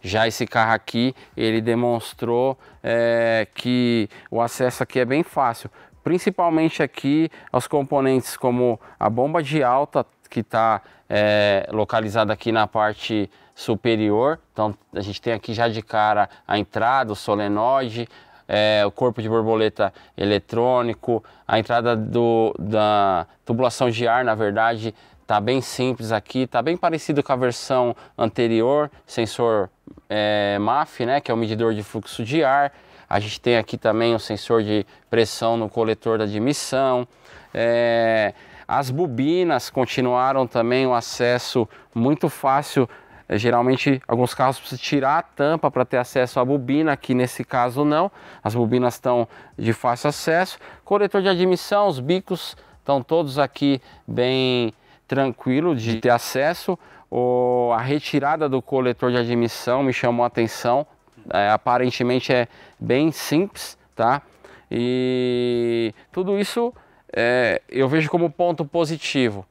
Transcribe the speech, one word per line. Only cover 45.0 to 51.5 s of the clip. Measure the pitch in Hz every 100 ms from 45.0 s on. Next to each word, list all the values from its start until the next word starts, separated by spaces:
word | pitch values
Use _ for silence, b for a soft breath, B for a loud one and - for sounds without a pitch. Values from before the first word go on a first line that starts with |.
| 131 156
a |
tampa | - - 143 160 147
pra | 127
ter | 127 127
acesso | 123 135 127 -
à |
bobina, | 127 143 123 143 160
aqui | 139 -
nesse | 127 123 -
caso | 113 131 123 123
não. | 147 151 190 B B B
As | 107 117
bobinas | 113 123 123
estão | - 131 123 113 B B -
de | 113
fácil | 113 127 120 147
acesso. | 147 - 165 180 - B B
Coletor | - 202 202 202
de | 190
admissão, | 180 185